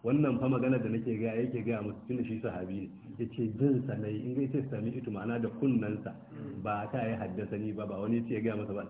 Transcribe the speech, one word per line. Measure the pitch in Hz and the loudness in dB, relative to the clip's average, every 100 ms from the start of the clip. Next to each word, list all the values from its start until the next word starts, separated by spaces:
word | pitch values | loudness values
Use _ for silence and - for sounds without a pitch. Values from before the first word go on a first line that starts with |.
Wannan | 117 147 147 120 | 4 6 6 4
fa | 131 | 4
magana | 127 127 127 | 4 4 4
da | 110 | 2
nake | 110 123 107 | 0 2 0
ga, | 113 | 2
yake | 113 127 123 | 2 0 0
ga | 107 110 | 0 0
musu, | 104 95 - | -2 -6 -4
tun | 127 | -2
shi | 110 110 | 0 -2
sahabi | 117 87 92 95 | -2 -4 -4 -4
ne. | 90 - 113 101 | -6 -10 -14 -6
Yace, | 120 - 113 | -4 0 -2
"Jin | 107 139 127 - | 4 6 6 2
sa | |
nayi." | 104 107 107 | -2 -2 -2
In | 123 | -2
ga | 131 | 0
yace | 135 139 - | 0 0 -2
sami'tu, | 110 113 123 - | -2 -2 -2 -4
ma'ana | 101 107 117 | -4 -2 0
da | 113 | -2
kunnansa, | - 139 117 104 101 - - - - 143 95 | 0 2 4 2 -4 -6 -10 -14 -10 -10 -6
ba | 101 104 107 | -2 -2 -2
ta | 131 113 | -2 0
yi | |
haddasa | 113 98 92 98 104 | -2 -2 -4 -2 -2
ni | 107 | -2
ba, | 104 | -4
ba | 101 98 | -4 -2
wani | 104 117 | 2 2
yace | 117 | 2
ya | 113 | 0
ga | 113 104 | 0 0
masa | 104 | -2
ba, | 101 | -4